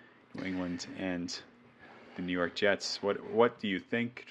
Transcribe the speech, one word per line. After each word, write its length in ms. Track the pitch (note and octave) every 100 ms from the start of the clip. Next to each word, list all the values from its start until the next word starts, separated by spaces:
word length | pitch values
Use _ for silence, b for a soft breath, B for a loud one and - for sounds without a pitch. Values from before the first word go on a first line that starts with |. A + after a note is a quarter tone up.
| B B B
New 100 | -
England 420 | F#2+ F#2 F2+ F2 - -
and 380 | F#2+ F2+ E2+ - - - - - B B -
the 80 | -
New 100 | F2+
York 220 | F2+ F2
Jets. 480 | - G2+ F#2+ - -
What, 200 | G2+ G2+ -
what 260 | G#2+ A#2+ A#2
do 80 | G#2+
you 140 | F#2
think, 440 | - A#2 A#2 - -